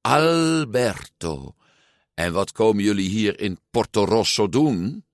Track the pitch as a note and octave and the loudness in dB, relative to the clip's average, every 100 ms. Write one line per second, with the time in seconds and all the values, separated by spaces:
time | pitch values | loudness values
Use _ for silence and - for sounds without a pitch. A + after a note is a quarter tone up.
0 | - C#3+ D#3+ E3 D#3+ D#3+ C#3+ A2 A#2+ F2 | 2 2 4 2 2 0 0 0 0 -2
1 | - _ E2+ D2 C2+ - _ _ _ _ | -12 _ -8 -8 -12 -20 _ _ _ _
2 | _ - E2+ E2+ G2 - A2 G#2 G2+ G2+ | _ -6 -4 -2 -4 2 2 4 2 0
3 | F#2+ G#2+ G#2 F#2+ G2+ F2+ _ A#2 A2 - | -2 0 -2 -2 -6 -8 _ -4 -2 0
4 | G2+ A2 G#2 - G#2 A2+ D3+ G#2 F#2 F#3+ | 2 2 0 0 0 2 2 0 -4 -8
5 | - | -16